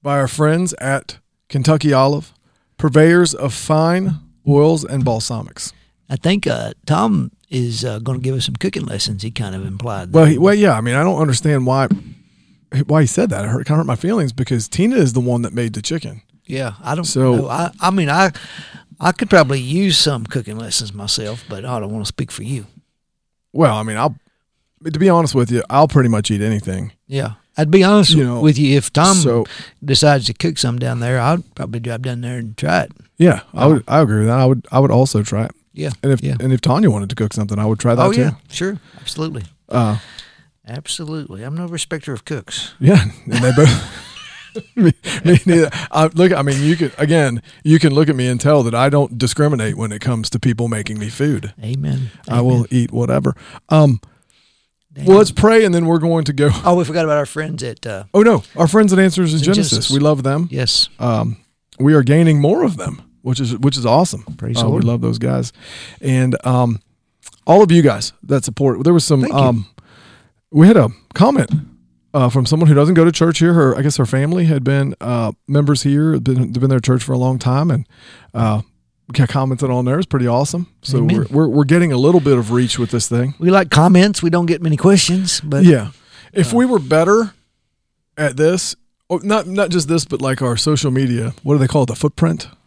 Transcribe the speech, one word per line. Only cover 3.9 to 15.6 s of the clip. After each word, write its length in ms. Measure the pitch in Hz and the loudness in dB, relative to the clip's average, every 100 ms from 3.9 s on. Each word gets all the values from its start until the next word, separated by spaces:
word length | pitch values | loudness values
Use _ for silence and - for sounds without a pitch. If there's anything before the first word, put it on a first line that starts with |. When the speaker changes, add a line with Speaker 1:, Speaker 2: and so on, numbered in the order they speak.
| 175 190 151 - _ - | 0 -2 -6 -10 _ 0
Speaker 1:
oils 360 | 143 151 165 - | 2 4 2 -4
and 180 | 135 | -4
balsamics. 680 | 131 113 - 117 - - - - _ _ _ | -2 -2 -4 -8 -10 -14 -16 -16 _ _ _
Speaker 2:
I 80 | 135 | -4
think, 280 | 160 202 - | -2 -2 -2
uh, 280 | 120 113 - - | -4 -6 -12 -2
Tom 460 | 160 220 190 123 _ _ | 0 2 0 -2 _ _
is, 340 | 131 120 113 | -4 -4 -4
uh, 140 | 120 110 | -6 -6
gonna 200 | 117 127 | -6 -6
give 160 | 127 131 | -4 -4
us 100 | 123 | -6
some 100 | 127 | -6
cooking 300 | 190 - - | -6 -6 -8
lessons, 380 | 98 110 101 | -6 -6 -6
he 80 | 110 | -8
kind 240 | 113 107 95 | -8 -8 -8
of 100 | 95 | -10
implied 480 | 98 120 101 90 | -10 -8 -8 0
Speaker 1:
Well, 120 | 147 156 | 4 4
Speaker 2:
there. 80 | |
Speaker 1:
he, 40 | 151 | 4
well, 160 | 185 | 2
yeah, 240 | 208 202 117 | 4 2 2
I 40 | |
mean, 120 | 117 | 0
I 80 | 127 | 0
don't 180 | 170 185 | 0 0
understand 460 | 156 123 156 143 127 | 0 0 0 -2 0
why, 220 | 131 135 196 - - _ _ _ _ _ 135 143 | 0 0 -4 -6 -20 _ _ _ _ _ -4 0
why 160 | 151 | 2
he 60 | 135 | 2
said 240 | - 214 | 0 -2
that. 120 | 101 104 | -2 -4
It 20 | |
hurt, 180 | 123 127 | -4 -2
kinda 120 | 151 | -2
hurt 100 | 156 | 0
my 80 | 117 | -4
feelings 360 | 170 220 143 | -2 -2 -4
because 360 | 120 123 123 - | -4 -4 -4 -4
Tina 300 | - 208 262 | -2 0 2
is 160 | 143 | 2
the 80 | 120 | 0
one 200 | 123 120 | -2 -2
that 120 | 117 | -4
made 200 | 117 | -6